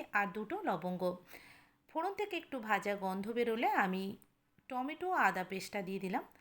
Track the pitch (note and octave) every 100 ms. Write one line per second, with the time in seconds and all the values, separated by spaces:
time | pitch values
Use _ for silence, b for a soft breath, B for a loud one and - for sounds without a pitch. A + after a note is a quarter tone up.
0 | - G#3 G3+ G#3+ G#3+ F#4+ D#4+ F3+ F3+ F3+
1 | F3+ F3+ B B B B B B _ D#4
2 | F#4 G4 G4+ E4+ - C4 A3 G3+ G3+ G3+
3 | F#3+ F#3+ G3+ A#3 A#3 A3 F4 G4 F#3+ F#3
4 | G3 A#3 - _ _ _ - B3+ C4 D#4
5 | F4+ E4+ G3+ F#3 F3+ F#3+ - G#3 F#3 F#3+
6 | F#3 A#3+ - b